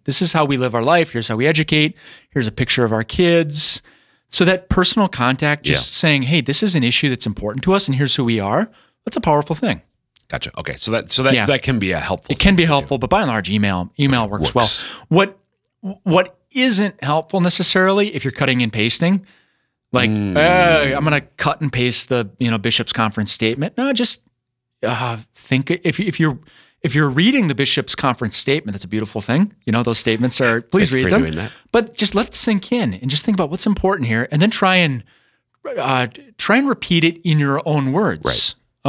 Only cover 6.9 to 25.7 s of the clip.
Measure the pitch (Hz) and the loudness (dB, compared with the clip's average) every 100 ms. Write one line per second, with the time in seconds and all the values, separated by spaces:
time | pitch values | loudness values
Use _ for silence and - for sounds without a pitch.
6.9 | - 147 123 110 98 107 120 180 196 165 | 0 0 -2 -4 -4 -6 -4 0 2 2
7.9 | 131 139 - 117 113 98 127 220 _ _ | 0 0 0 0 0 0 -2 -2 _ _
8.9 | _ - 285 175 147 147 160 226 95 _ | _ -8 -2 0 0 0 -4 -4 -4 _
9.9 | _ _ _ - - - - - - - | _ _ _ -12 -10 -10 -12 -10 -4 -2
10.9 | 110 - - 131 123 104 135 - 120 98 | -2 0 2 4 2 2 0 0 -2 -2
11.9 | 82 69 92 - 143 190 180 165 143 135 | -2 -4 -8 -6 0 2 4 4 2 0
12.9 | 135 123 196 160 110 90 104 104 92 90 | -4 0 0 0 -2 -2 0 0 -2 -4
13.9 | - 139 127 107 101 73 123 110 - - | -2 0 0 0 -2 0 2 2 0 -6
14.9 | - - 160 202 - _ _ _ _ 196 | -12 0 2 2 -2 _ _ _ _ -14
15.9 | - 190 170 180 _ _ 269 262 196 202 | -8 0 0 0 _ _ 0 2 2 0
16.9 | - 135 156 156 196 175 - - 190 185 | -4 -4 -2 -2 0 2 2 2 4 2
17.9 | 196 208 135 139 - 135 127 117 107 113 | 2 0 -4 -6 -2 0 0 -2 0 0
18.9 | - 165 190 - _ _ _ _ _ - | 0 0 0 -4 _ _ _ _ _ -4
19.9 | 123 117 107 101 117 165 180 175 160 143 | 0 0 0 0 2 4 4 4 2 2
20.9 | 139 156 147 - - 247 - 147 123 123 | 0 0 -2 -4 -6 -4 -2 -4 -2 0
21.9 | - - 127 101 - 120 113 113 113 117 | 0 -2 -2 -4 -4 -2 -2 -2 -2 -4
22.9 | - 110 113 104 - 110 131 160 - 269 | -2 -2 -2 -2 0 0 -2 -6 -4 -2
23.9 | 240 240 - _ _ _ _ _ - 107 | 0 0 0 _ _ _ _ _ -8 -6
24.9 | 113 123 113 - - - 131 131 | -4 -6 -8 -14 -14 -2 -2 -2